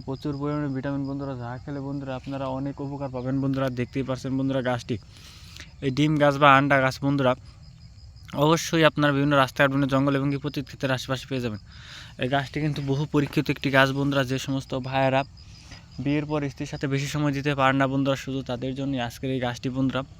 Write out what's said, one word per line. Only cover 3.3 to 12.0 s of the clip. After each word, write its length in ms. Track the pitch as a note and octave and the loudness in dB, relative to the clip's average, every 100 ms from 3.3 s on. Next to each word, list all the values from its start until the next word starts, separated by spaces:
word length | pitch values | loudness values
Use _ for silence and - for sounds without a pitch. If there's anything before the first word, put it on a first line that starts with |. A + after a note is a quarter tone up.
| C3+ | 0
বন্ধুরা। 260 | C3+ C3+ C3+ B2 | 0 0 0 -2
দেখতেই 260 | B2 C3+ B2 | -4 -4 -4
পারছেন 240 | B2+ C3 C3+ | -4 -2 -2
বন্ধুরা 240 | C3+ C3+ B2 | 0 0 0
গাছটি, 240 | B2 - A2 - - - - - - - - | -2 -4 -6 -6 -20 -20 -20 -20 -18 -18 -4
এই 80 | C#3 B2+ | -2 2
ডিম 160 | D3+ D#3 | 2 6
গাছ 120 | D3 C#3 | 4 8
বা 60 | D3 C3+ | 8 8
আন্ডা 180 | C#3 C#3 | 8 4
গাছ 120 | C3 B2+ C#3 | 4 0 0
বন্ধুরা, 260 | C#3+ B2+ B2+ - - - - - - - - - C#3 | 2 2 2 -4 -20 -20 -20 -20 -20 -20 -20 -10 0
অবশ্যই 400 | D3 D#3+ - E3 D#3 | 4 4 2 4 4
আপনারা 220 | D3 D3 C#3 | 4 2 2
বিভিন্ন 180 | C#3+ C#3+ | 4 4
রাস্তাঘাট, 260 | B2+ - C#3+ | 2 4 2
বিভিন্ন 180 | C3+ C#3 | 4 2
জঙ্গল 180 | C3+ C#3+ C#3 | 2 2 2
এবং 120 | C#3 | 0
কি 80 | C#3+ | -2
পতিত 220 | D3 D3 C3 | -4 -6 -8
ক্ষেতের 240 | - C3 B2+ | -6 -2 -2
আশেপাশে 280 | - B2+ - | -2 -6 -4
পেয়ে 140 | C3+ | -4
যাবেন। 160 | A#2+ G#2 - - - - | -4 -6 -10 -20 -18 -18